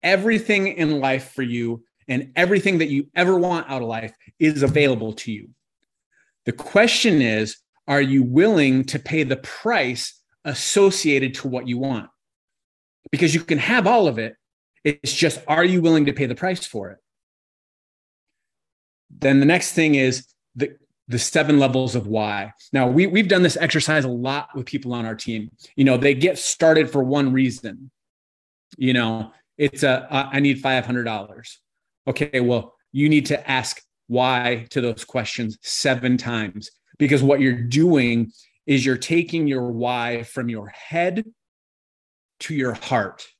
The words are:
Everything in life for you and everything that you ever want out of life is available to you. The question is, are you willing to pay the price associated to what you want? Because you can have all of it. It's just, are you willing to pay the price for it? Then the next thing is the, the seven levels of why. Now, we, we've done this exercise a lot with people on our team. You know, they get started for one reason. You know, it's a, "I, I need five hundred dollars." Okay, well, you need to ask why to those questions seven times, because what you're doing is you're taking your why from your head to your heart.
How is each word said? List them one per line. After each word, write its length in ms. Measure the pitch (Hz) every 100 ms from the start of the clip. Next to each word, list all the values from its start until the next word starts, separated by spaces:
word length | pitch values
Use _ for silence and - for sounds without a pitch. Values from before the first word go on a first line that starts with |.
Everything 640 | 165 190 208 220 220 202 190
in 320 | 196 156 147
life 320 | 135 131 131
for 100 | -
you 420 | 127 120 117 117 _ _ -
and 260 | 127 - 165
everything 420 | 180 196 196 180
that 100 | 160
you 200 | 139 143
ever 240 | - 180 185
want 300 | 180 170 -
out 140 | 135
of 60 | 117
life 240 | 113 110 _ - _
is 240 | 156 151
available 500 | 139 151 143 120 110
to 200 | 107 -
you. 180 | 107 101 _ _ _ _ _ _ _ _ _ -
The 60 |
question 680 | - - 196 226 - 233 156
is, 380 | 120 107 107 - _ _ -
are 140 | 143
you 220 | 135 139
willing 600 | 123 127 202 196 139 131
to 140 | 131 120
pay 240 | - 160
the 140 | 139 131
price 840 | - - 220 226 127 123 - - _ _
associated 920 | 147 135 - 202 196 190 151 139 131
to 140 | 131 139
what 200 | 127 127
you 100 | 120
want? 300 | 135 120 92 _ _ _ _ _ _ _ _ _ -
Because 240 | 139 170
you 60 | 160
can 180 | - 151
have 280 | - 247 190
all 200 | 240 175
of 120 | 113
it. 180 | 113 - _ _ _ _
It's 280 | 147 147 135
just, 280 | - 165 - -
are 160 | 156
you 160 | 180 185
willing 260 | 165 160 143
to 60 |
pay 140 | 139 135
the 80 |
price 300 | 123 180 180
for 260 | - 113 95
it? 80 | 95 _ _ _ _ _ _ _ _ _ _ _ _ _ _ _ _ _ _ _ _ _
Then 300 | - 139 135
the 60 | 139
next 260 | 175 -
thing 220 | - 156
is 320 | 143 131 127 - _ _
the, 220 | 120 143 - _ _ -
the 100 | 120
seven 400 | - 160 147 147
levels 360 | 135 127 131
of 120 | 127 101
why. 460 | 110 107 101 101 - -
Now, 140 | 139 127
we, 200 | 135 190
we've 220 | 185 190
done 140 | 185
this 140 | 180 -
exercise 480 | 160 160 - 156
a 40 | 131
lot 400 | 120 127 143 -
with 120 | 143 120
people 260 | 139 127
on 140 | 120 113
our 80 |
team. 360 | 110 - 113 107 _ -
You 100 | -
know, 120 | 135 123
they 180 | 139
get 240 | 135 170 185
started 520 | - - 165 160 139
for 120 | 143
one 300 | 131 143 135
reason. 580 | 131 131 110 113 98 135 _ _ _ _ _ _ _ _ -
You 160 | 127
know, 400 | 127 113 113 110 _ _ -
it's 260 | 143 -
a, 240 | 143 127 131
"I, 260 | 139 135 139
I 40 |
need 200 | 143 135
five 240 | 135 131
hundred 200 | 113 123
dollars." 540 | 117 107 101 104 117 - _ _ _ _ -
Okay, 340 | - 147 131
well, 340 | 120 120 - _ _
you 160 | 135 147
need 180 | 151 139
to 240 | 143 -
ask 320 | 131 123 - _ _ _
why 600 | 120 127 127 123 120 113
to 120 | 139
those 220 | 120 110
questions 540 | - 131 113 - 113 107
seven 560 | - - 147 123 123 123
times, 520 | 123 117 107 104 - _ _ _
because 240 | 147 139
what 180 | 135 143
you're 220 | 135 120
doing 680 | 120 131 175 156 123 117 113 _ _ _ -
is 180 | 139
you're 140 | 135 127
taking 480 | - 165 165 165 147
your 240 | 135 123
why 520 | 113 120 123 120 120
from 280 | 117 - 120
your 180 | 113 104
head 560 | - - 170 175 277 220 _ _ _ _ _ _ _ _ _ _ _
to 140 | -
your 200 | 156 127
heart. 520 | 110 - 127 117 - -